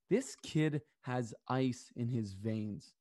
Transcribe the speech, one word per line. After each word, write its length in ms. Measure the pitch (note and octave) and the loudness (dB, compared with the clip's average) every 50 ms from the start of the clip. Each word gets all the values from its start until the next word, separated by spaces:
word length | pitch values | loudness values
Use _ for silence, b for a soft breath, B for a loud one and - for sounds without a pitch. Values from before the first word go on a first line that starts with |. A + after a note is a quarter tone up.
| _ _ | _ _
This 260 | G3+ - - - - - - | 2 2 2 0 -10 -14 -14
kid 380 | - - D#3 D#3 D#3 D3 D3+ b b b b | -2 0 2 2 2 2 -2 b b b b
has 320 | _ - B2 B2+ B2 G#2+ A#2+ - _ - | _ -4 -2 -2 -2 -2 -6 -12 _ -2
ice 440 | B2 C3 C3 C3 B2 - - - _ | 2 2 4 2 2 -2 -8 -14 _
in 140 | - A#2+ A#2 | -4 -2 0
his 240 | B2+ A#2 A2 G2+ G2 | 0 0 0 -2 -4
veins. 600 | F#2+ G2+ A2+ A2 A2 G#2+ G#2+ G2+ - - - _ _ | -4 -2 -2 -2 0 -2 -4 -6 -8 -10 -16 _ _